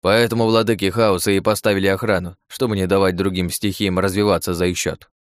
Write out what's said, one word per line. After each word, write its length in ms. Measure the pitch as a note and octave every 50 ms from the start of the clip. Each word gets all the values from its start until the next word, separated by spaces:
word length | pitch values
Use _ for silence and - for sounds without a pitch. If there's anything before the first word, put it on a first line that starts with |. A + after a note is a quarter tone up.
Поэтому 440 | _ F2+ G2+ A2+ A#2+ A2+ A2+ A2+ A2+
владыки 440 | A2 A2 A2+ A2+ G#2 A2+ F#2+ F#2+ G2
хаоса 420 | F#2 A2+ A#2 G#2+ F#2+ F2+ - G#2+
и 80 | G2+ G2
поставили 480 | F2 - G#2+ - - A2 G#2 G2 G2 G2
охрану, 500 | F#2+ G2 - G#2+ G#2 F2+ F2 F2 F2 _ _ _
чтобы 280 | - - C3 A#2+ G#2+
не 120 | G2 F#2+ F2+
давать 280 | F#2+ G2 G2 F#2+ F2+
другим 340 | E2+ F#2+ G2 F#2 F2+ F2+ F2+
стихиям 480 | E2 - - G#2 F#2 - G#2 G2 F2+ F2+
развиваться 540 | F#2 G2 F#2 G2 G#2 G#2 G2 E2 - - F2+
за 140 | E2+ F2+ F2+
их 100 | F2+ -
счет. 320 | - F2+ D#2+ - - _ _ _